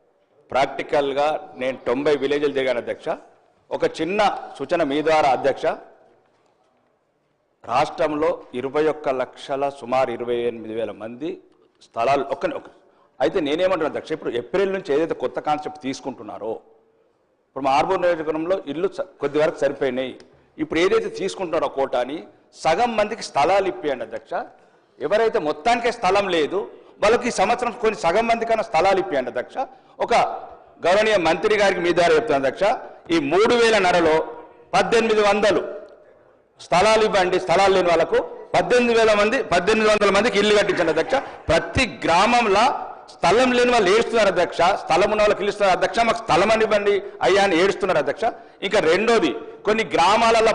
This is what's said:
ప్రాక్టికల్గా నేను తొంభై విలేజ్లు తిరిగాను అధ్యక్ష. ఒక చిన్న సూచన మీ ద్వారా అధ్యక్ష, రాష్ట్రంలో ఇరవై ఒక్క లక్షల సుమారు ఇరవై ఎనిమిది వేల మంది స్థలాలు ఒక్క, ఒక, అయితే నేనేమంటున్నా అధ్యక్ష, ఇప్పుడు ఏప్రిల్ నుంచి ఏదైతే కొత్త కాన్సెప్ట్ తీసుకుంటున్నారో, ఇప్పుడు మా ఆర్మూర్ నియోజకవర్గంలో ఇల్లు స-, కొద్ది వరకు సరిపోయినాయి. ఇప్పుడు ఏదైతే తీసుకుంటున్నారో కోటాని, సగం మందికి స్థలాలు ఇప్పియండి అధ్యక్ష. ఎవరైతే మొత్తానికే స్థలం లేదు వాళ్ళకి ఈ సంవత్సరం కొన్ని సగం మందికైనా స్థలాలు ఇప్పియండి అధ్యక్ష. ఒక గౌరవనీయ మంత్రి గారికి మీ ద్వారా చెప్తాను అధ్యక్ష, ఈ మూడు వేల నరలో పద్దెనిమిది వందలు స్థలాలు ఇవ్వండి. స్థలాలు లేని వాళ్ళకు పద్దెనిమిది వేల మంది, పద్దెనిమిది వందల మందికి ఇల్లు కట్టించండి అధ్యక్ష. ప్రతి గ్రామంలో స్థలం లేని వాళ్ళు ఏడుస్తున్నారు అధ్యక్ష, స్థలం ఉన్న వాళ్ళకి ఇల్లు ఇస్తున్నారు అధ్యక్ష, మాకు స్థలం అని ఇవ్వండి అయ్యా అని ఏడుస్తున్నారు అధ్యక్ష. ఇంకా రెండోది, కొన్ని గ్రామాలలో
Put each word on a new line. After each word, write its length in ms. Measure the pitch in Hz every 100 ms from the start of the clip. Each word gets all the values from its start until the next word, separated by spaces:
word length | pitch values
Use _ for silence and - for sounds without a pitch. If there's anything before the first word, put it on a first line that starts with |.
| _ _ _ _ _
ప్రాక్టికల్గా 760 | 123 143 139 - 151 139 135 147 151 - -
నేను 160 | 127 123 -
తొంభై 240 | 127 151 143
విలేజ్లు 300 | 139 147 147 131
తిరిగాను 240 | 131 120
అధ్యక్ష. 240 | 113 107 - - - _ _ _ _ 139
ఒక 80 | 160 156
చిన్న 220 | 160 208 202 - - -
సూచన 240 | 139 175 147
మీ 60 | 143 156
ద్వారా 200 | 156 143 123
అధ్యక్ష, 280 | 135 127 156 202 - _ _ _ _ _ _ _ _ _ _ _ _ _ _ _ _ _ -
రాష్ట్రంలో 580 | 123 151 - 156 151 160 180 - 123
ఇరవై 240 | 131 147 156
ఒక్క 160 | 151 147 131
లక్షల 420 | 127 - - 139 139 139
సుమారు 300 | 120 131 127 113
ఇరవై 200 | 120 120 120
ఎనిమిది 240 | 113 110 110
వేల 140 | 107 98
మంది 280 | 110 120 160 190 - _ _ _ _
స్థలాలు 380 | 117 120 139 127
ఒక్క, 160 | 127 170 98
ఒక, 80 | - - _ _ _ _
అయితే 160 | 143 185 143
నేనేమంటున్నా 420 | 160 185 185 147
అధ్యక్ష, 200 | 113 - 156
ఇప్పుడు 140 | 147 117
ఏప్రిల్ 320 | 120 185 196 190
నుంచి 140 | 165 143
ఏదైతే 200 | 160 -
కొత్త 160 | 123 156 147
కాన్సెప్ట్ 320 | 147 151 - 131
తీసుకుంటున్నారో, 680 | 131 143 117 107 92 107 110 - _ _ _ _ _ _ _ _
ఇప్పుడు 160 | 135 135
మా 60 | 139
ఆర్మూర్ 220 | 165 185
నియోజకవర్గంలో 540 | 175 165 156 156 165 190 139
ఇల్లు 160 | 143 185 -
స-, 100 | - -
కొద్ది 160 | 143 147
వరకు 180 | 160 165
సరిపోయినాయి. 500 | 139 131 139 127 131 98 - _ _ -
ఇప్పుడు 180 | 151 156
ఏదైతే 260 | 190 226 208 -
తీసుకుంటున్నారో 500 | 185 196 180 160 143 131
కోటాని, 400 | 135 127 123 160 208 _ _ -
సగం 280 | 160 170 240 220
మందికి 260 | 208 208 -
స్థలాలు 380 | 143 151 196 190
ఇప్పియండి 340 | - 151 123 110
అధ్యక్ష. 260 | 110 - 180 - - _ _ _ _
ఎవరైతే 400 | 147 - 226 226 151
మొత్తానికే 440 | 147 233 240 240 -
స్థలం 260 | 185 196 202
లేదు 240 | 170 139 180 - - - -
వాళ్ళకి 240 | 202 233 233
ఈ 20 | -
సంవత్సరం 340 | 196 240 240 -
కొన్ని 160 | 220 202
సగం 220 | 170 190 233
మందికైనా 340 | 226 214 220 202
స్థలాలు 300 | 156 190 190
ఇప్పియండి 280 | - 143 123
అధ్యక్ష. 240 | 117 117 - - - _ -
ఒక 80 | 185 220 - - - - - -
గౌరవనీయ 320 | 151 196 220 208 160
మంత్రి 260 | 170 175 208
గారికి 180 | 202 180 170
మీ 60 | 170
ద్వారా 140 | 170 156
చెప్తాను 220 | 156 139
అధ్యక్ష, 220 | 135 - 196 254 - - -
ఈ 20 | 170 139
మూడు 220 | 175 226 240
వేల 140 | 233 214 180
నరలో 300 | 180 165 156 - - - - -
పద్దెనిమిది 480 | 180 196 233 220 214 208
వందలు 340 | 208 208 170 - - - - - _ _ _ _ _
స్థలాలు 380 | - 170 208 220 214
ఇవ్వండి. 280 | 196 180 180
స్థలాలు 280 | 170 170 196 190
లేని 120 | 175
వాళ్ళకు 260 | 165 160 240 - - -
పద్దెనిమిది 400 | 165 180 247 240 226
వేల 140 | 220 208
మంది, 180 | 208 240 -
పద్దెనిమిది 380 | 175 180 220 214
వందల 180 | 208 202 196
మందికి 200 | 226 202
ఇల్లు 120 | 208 208
కట్టించండి 340 | 196 165 165
అధ్యక్ష. 200 | 156 160 269 - - -
ప్రతి 340 | 220 - - 240 -
గ్రామంలో 600 | 285 175 214 240 226 196 254 - - - -
స్థలం 340 | - 170 214 254 247
లేని 160 | 247
వాళ్ళు 140 | 240 180
ఏడుస్తున్నారు 360 | 220 226 226 202
అధ్యక్ష, 260 | 175 170 - 170 202
స్థలం 260 | - 160 208
ఉన్న 100 | 214
వాళ్ళకి 180 | 214 190
ఇల్లు 100 | 202
ఇస్తున్నారు 240 | 202 196 180
అధ్యక్ష, 200 | 185 226 233
మాకు 120 | 226
స్థలం 260 | - 156 202
అని 100 | 220 220
ఇవ్వండి 280 | 208 202 202 196 - 151
అయ్యా 160 | 196 196
అని 100 | 165
ఏడుస్తున్నారు 380 | 196 190 196 160
అధ్యక్ష. 200 | 139 131 226 - - - 190
ఇంకా 120 | 202 156
రెండోది, 420 | 180 220 226 160 - - - -
కొన్ని 180 | 220 175
గ్రామాలలో 580 | 147 175 220 226 226 220